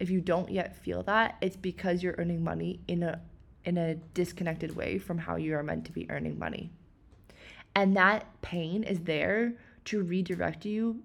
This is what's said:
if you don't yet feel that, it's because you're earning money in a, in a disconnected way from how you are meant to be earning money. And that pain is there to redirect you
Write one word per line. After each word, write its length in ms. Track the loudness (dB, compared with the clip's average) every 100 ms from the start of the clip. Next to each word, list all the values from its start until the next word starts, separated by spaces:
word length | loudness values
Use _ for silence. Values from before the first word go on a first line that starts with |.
if 100 | 0
you 100 | 2
don't 300 | 4 2 2
yet 240 | -2 -2
feel 280 | -6 -4 -4
that, 320 | 2 4 2 2
it's 160 | -2 -2
because 460 | -6 -2 0 0
you're 120 | 0 -2
earning 240 | 0 0
money 380 | 0 0 -2 -4 -2
in 140 | 0
a, 160 | 0 -2 -10 -20 -20 -8
in 140 | -2 0
a 160 | 2
disconnected 800 | -2 -4 -2 -2 -2 -4 -2 -4
way 240 | -4 -2 -2
from 200 | -2 -4
how 180 | -2 -2
you 180 | 0
are 80 | 0
meant 220 | -2 -4
to 80 | -4
be 180 | -8 -6
earning 280 | -4 -4 -4
money. 340 | -4 -6 -10 -14 -20 -20 -20 -20 -20 -20 -20 -20 -2 2
And 200 | 6 8
that 300 | 8 6 0 -14
pain 400 | -8 -4 -2 -2
is 180 | -2 -2
there 540 | 0 2 2 2 2 -2 -12 -16
to 180 | -4 -2
redirect 640 | 2 0 0 0 -2 -2
you 380 | -4 -2 0 -2